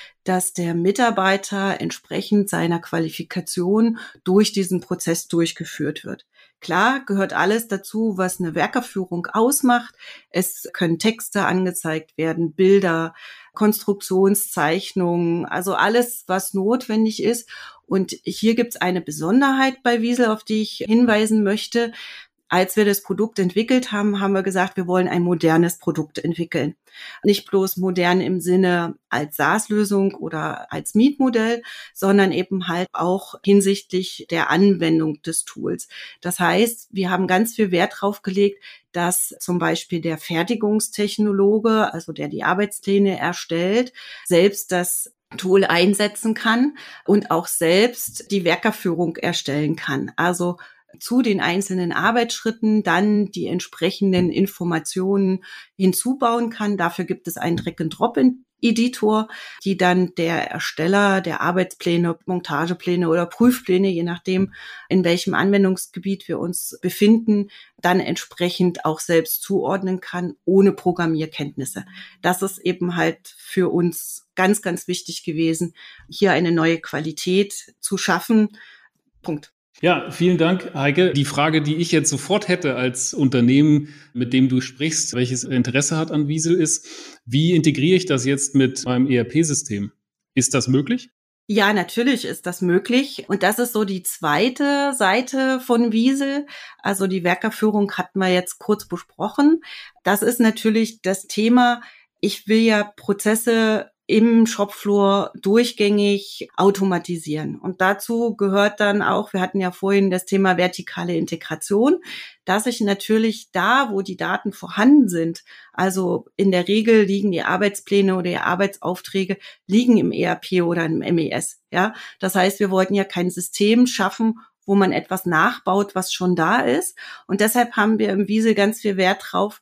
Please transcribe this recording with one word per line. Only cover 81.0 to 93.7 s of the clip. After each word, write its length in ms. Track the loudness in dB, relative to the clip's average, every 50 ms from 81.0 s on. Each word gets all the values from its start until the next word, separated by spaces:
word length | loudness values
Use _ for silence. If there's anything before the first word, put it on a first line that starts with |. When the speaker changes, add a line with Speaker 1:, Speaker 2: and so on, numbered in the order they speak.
| 2 2 2
Speaker 2:
Die 100 | 0 -2
Frage, 380 | -2 0 0 0 2 2 0
die 160 | 0 0 -2 -2
ich 160 | -2 0 0
jetzt 160 | 0 0 0
sofort 400 | -2 -4 -4 -2 -2 -2 0 0
hätte 260 | -2 -2 0 -2 -2
als 380 | 0 -2 -2 -2 -4 -6 -6 -2
Unternehmen, 800 | 0 0 2 4 4 4 6 6 6 6 6 6 4 2 -2 -12 -20 -20 _
mit 220 | -6 -6 -4 0 2
dem 160 | 2 4 4
du 100 | 2 0
sprichst, 540 | -2 -2 -8 -6 -4 -4 -2 -4 -4 -4 -2
welches 320 | -2 -2 -2 -2 -6 -6
Interesse 500 | -4 -4 -4 -2 -2 -2 0 0 0 -2
hat 160 | -2 -4 -2
an 160 | -2 -2 -2 -2
Wiesel, 320 | -2 -2 0 0 2 2
ist, 260 | 2 0 -2 -4 -6 -12 -18 -18 -18 -20 -20 _ _
wie 280 | -2 0 2 2 4 4
integriere 420 | 4 4 2 2 2 2 2 2
ich 100 | 2 2
das 200 | 0 -2 0 0
jetzt 300 | 0 -2 0 -2 0 2
mit 280 | 2 2 2 2 -2 -4
meinem 260 | -2 0 0 2 2
E-R-P-System? 840 | 2 0 0 0 0 0 0 0 0 -4 -4 -6 -6 -6 -6 -8 _ _ _ _ _ _ _ _ -2
Ist 200 | -2 0 0 0
das 140 | 0 0 2
möglich? 440 | 2 2 2 0 -2 -4 -4 -10 _ _ _ _ _ _ _ -4
Speaker 1:
Ja, 240 | 0 2 2 2
natürlich 540 | 2 0 -2 -2 -2 -2 0 2 0 0 -2
ist 200 | -6 -10 -8 -8
das 160 | -10 -6 -2
möglich. 600 | 0 2 2 2 2 2 0 0 0 0 -6 -12 -8 -4
Und 120 | -4 0
das 160 | 0 0 0 0
ist 140 | -2 -2